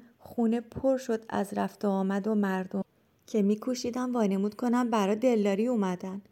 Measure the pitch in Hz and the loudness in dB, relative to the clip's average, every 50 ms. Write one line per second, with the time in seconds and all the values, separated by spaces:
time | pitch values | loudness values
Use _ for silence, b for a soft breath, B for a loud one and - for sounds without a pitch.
0 | - - _ _ - - - - 233 220 226 240 233 - - - - 269 262 254 | -8 -16 _ _ -20 -10 -4 0 0 2 2 0 -2 -6 -8 -2 0 0 0 0
1 | 262 - 226 220 220 - - 208 202 196 208 202 196 190 - - - 208 190 196 | 0 -2 -4 -4 -4 -4 -4 -2 -2 -2 -2 -2 -2 -4 -4 -4 -2 0 0 0
2 | 190 190 196 202 190 214 220 208 202 190 190 190 185 190 - 196 190 _ _ _ | 0 0 0 -2 0 0 0 2 2 0 0 -2 -4 -4 -6 -6 -6 _ _ _
3 | _ _ _ _ _ - - 220 202 202 214 214 - 262 254 247 - 240 233 247 | _ _ _ _ _ -4 0 2 2 2 2 0 0 -4 -4 -4 -4 -4 -4 -4
4 | 254 254 240 247 214 196 196 190 196 214 214 - 247 247 233 247 254 233 240 220 | -4 -2 0 2 2 2 2 0 0 -2 -2 -2 -2 0 2 2 2 2 2 2
5 | 196 190 214 214 240 262 240 214 202 208 196 196 220 247 254 214 196 185 180 180 | 2 2 2 2 2 2 4 4 2 2 2 2 0 0 2 2 0 0 -2 -4
6 | - 190 190 202 - - | -6 -8 -10 -10 -14 -16